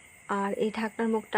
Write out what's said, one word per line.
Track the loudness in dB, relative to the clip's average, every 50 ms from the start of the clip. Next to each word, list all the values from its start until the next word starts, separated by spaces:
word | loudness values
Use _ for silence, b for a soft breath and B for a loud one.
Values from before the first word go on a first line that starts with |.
| B B B -14 -6 -4 -2 0
আর | 0 0 0 0 0
এই | 0 0 0
ঢাকনার | -4 -4 -2 -2 0 0 0
মুখটা | 0 0 0 0